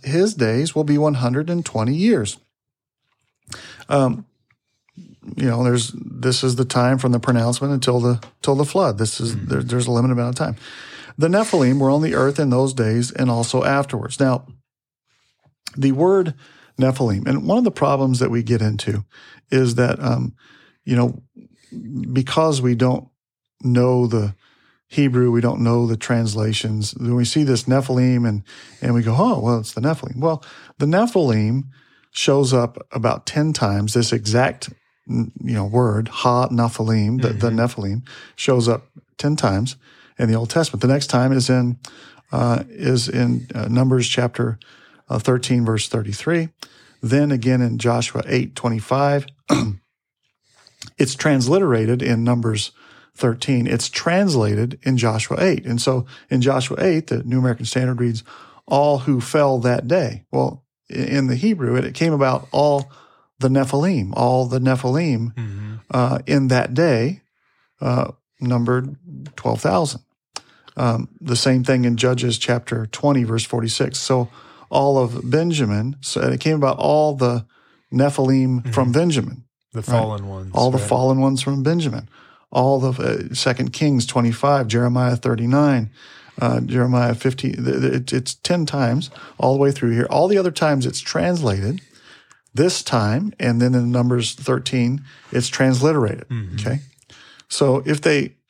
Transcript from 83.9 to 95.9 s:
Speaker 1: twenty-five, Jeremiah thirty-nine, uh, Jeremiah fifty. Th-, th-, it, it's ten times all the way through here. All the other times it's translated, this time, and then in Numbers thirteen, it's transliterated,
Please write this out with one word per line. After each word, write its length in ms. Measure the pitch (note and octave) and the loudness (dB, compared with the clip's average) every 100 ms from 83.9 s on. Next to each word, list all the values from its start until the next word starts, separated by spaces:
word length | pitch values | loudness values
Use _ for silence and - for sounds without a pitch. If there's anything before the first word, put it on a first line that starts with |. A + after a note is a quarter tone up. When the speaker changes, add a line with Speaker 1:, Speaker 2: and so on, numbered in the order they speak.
| C3+ A2+ | 2 0
Speaker 1:
twenty-five, 600 | B2+ A#2 A2+ C#3 C#3+ A2+ | 0 0 2 2 2 2
Jeremiah 480 | A#2 B2 B2 B2 B2 | 0 2 2 0 0
thirty-nine, 720 | B2+ A#2 A#2 C3+ D3 C3 A2 - - - - - | -2 0 2 2 4 2 -2 -10 -20 -20 -20 -4
uh, 200 | A#2+ A#2+ | -2 0
Jeremiah 520 | A#2+ B2 B2 B2 A#2+ | 0 0 2 2 2
fifty. 380 | A#2+ C3+ C3 C3+ | 0 -2 -2 -4
Th-, 280 | - B2+ C3+ | -4 -2 0
th-, 120 | C3 | 0
it, 200 | C3 B2+ | -2 -2
it's 200 | C3 B2+ | -4 -4
ten 320 | - - F3 D3+ | -8 -2 -2 0
times 460 | C#3+ A#2+ B2+ - - - - | -2 0 0 -4 -12 -18 -2
all 160 | C3 | 0
the 60 | C3+ | 4
way 120 | C#3 | 2
through 200 | C#3 A#2+ | 2 0
here. 160 | A#2 - | 0 0
All 180 | C#3 F3+ | 2 4
the 80 | G3+ | 2
other 140 | F3+ | 0
times 340 | D3+ D#3+ C#3 B2 | 0 0 0 -2
it's 160 | - | -6
translated, 800 | - D#3+ E3+ F3+ C3 G2 G2 F3+ - _ - - _ _ _ A#2 | -6 -2 0 0 0 0 -2 -4 -10 _ -20 -20 _ _ _ 0
this 260 | F3 F3 | 2 0
time, 520 | - B2 G#2 A#2 G#3 - | -2 0 0 0 -2 -2
and 220 | B2 A#2 | 0 2
then 140 | B2 B2 | 2 2
in 160 | A#2+ | 2
Numbers 420 | B2 B2 B2 A#2 | 2 2 0 -2
thirteen, 680 | - - B2+ C3 C3 A#2+ C#3 - - - | -6 -2 -2 -2 0 0 -2 -6 -20 -4
it's 180 | B2 A#2+ | -2 -2
transliterated, 800 | - C3 B2+ D3 | 0 2 2 2